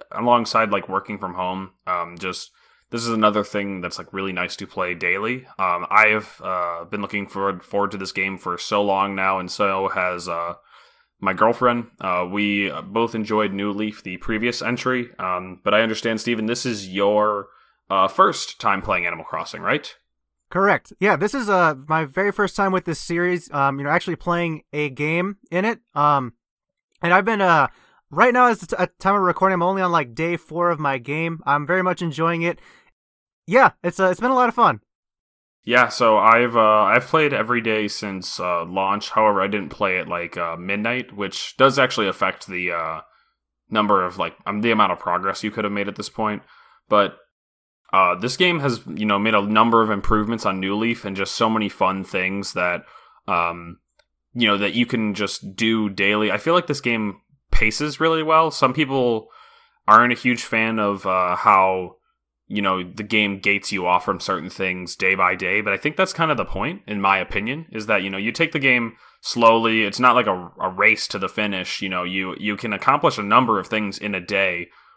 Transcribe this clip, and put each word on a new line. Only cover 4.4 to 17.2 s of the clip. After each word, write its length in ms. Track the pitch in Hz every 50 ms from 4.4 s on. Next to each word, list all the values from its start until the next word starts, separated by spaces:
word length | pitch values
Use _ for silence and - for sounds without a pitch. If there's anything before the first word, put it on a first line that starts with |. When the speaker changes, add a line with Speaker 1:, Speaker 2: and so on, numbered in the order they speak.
| 90 87 -
Speaker 1:
to 100 | - 101
play 280 | 87 - 98 92 90 90
daily. 500 | 82 90 87 90 98 104 113 127 127 127 - - -
Um, 280 | 95 90 87 87 90 -
I've, 500 | - 107 110 110 107 107 107 - - - 78
uh, 420 | 95 92 90 87 87 85 85 87
been 180 | 90 107 104 101
looking 240 | 98 - 104 98
forward, 380 | 95 - 98 98 98 98 90 -
forward 260 | - - 101 101 101
to 80 | 104 98
this 140 | 95 92 -
game 260 | - 95 95 95 90
for 180 | - 92 87 85
so 240 | - - 107 104 104
long 340 | 101 98 95 98 101 98
now, 220 | 95 95 95 95 95
and 120 | 92 92
so 380 | - - 104 98 95 95 98 95
has, 400 | 92 95 90 90 90 87 85 90
uh, 260 | 85 85 85 85 87 - _ _ _ - - _ _ _ _ _ _ -
my 120 | - 95 95
girlfriend. 560 | 92 107 113 120 - 127 123 120 120 117 - _ -
Uh, 260 | - 95 90 90 90 90
we, 400 | 95 104 104 104 101 101 101 95
uh, 100 | - 82
both 340 | 78 95 98 113 117 113 -
enjoyed 380 | 113 107 104 110 107 107 101 95
New 200 | 98 101 104 101
Leaf, 300 | 101 107 107 107 - -
the 140 | 98 90 87
previous 440 | - - 113 107 113 120 117 - -
entry, 480 | 117 120 120 - 127 127 123 120 117 - -
um, 420 | 95 92 92 90 90 92 90 87 -
but 100 | 104 101
I 80 | 107 113
understand, 380 | 113 110 - - 117 113 110
Steven, 260 | - 120 120 110 110
this 180 | 110 120 120 -
is 240 | 131 113 104 98 95
your, 600 | 92 98 101 101 104 107